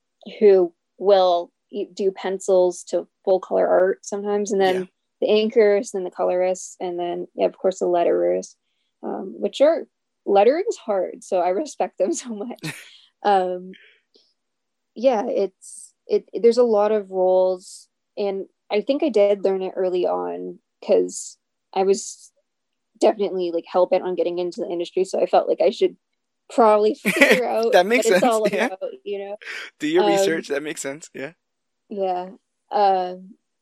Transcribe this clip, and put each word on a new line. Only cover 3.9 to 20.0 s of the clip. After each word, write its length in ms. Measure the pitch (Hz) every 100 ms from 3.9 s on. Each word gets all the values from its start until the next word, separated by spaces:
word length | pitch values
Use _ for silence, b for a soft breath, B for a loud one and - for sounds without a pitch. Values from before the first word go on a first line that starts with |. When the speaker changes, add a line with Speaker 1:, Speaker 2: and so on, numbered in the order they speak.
| - -
Speaker 1:
sometimes, 460 | 202 202 208 202
and 100 | 196
then 140 | 190 185
Speaker 2:
Yeah. 100 | 185 _ _ -
Speaker 1:
the 60 | -
inkers, 640 | 214 220 240 208 202 233
then 120 | 196
the 80 | 180
colorists, 640 | - 180 180 185 185 - -
and 180 | 185 175
then, 280 | 175 175 175 -
yeah, 100 | 185
of 100 | 180
course, 220 | 190 185
the 60 | 185
letterers, 680 | 175 170 175 175 180 190 _ _ _ _ _
um, 300 | 214 208 196 -
which 200 | 208 -
are, 260 | 285 311 - _ _ _ -
lettering's 520 | 202 214 311 440 -
hard, 460 | - 202 175 -
so 160 | - 185
I 100 | 175
respect 480 | 190 294 - 214 -
them 160 | 208
<laughs> 0 |
so 160 | 330 262
much. 300 | 208 233 -
Speaker 2:
<laughs> 100 | 160 B B B B _
Speaker 1:
Um, 520 | 208 196 180 180 185 185 b b b b b _ _ _ _ _ _ -
yeah, 300 | 254 226 233
it's, 640 | - 190 _ - - - _ -
it, 220 | 208 - 202
there's 160 | 233 226
a 60 |
lot 300 | 247 208 208
of 180 | 214 190
roles, 800 | 185 185 185 185 185 196 - - _ _ -
and 280 | 202 196 - _ -
I 80 | 208
think 240 | 202 277
I 60 | 320
did 340 | 214 202 208
learn 180 | 190 190
it 120 | 190 -
early 300 | 185 180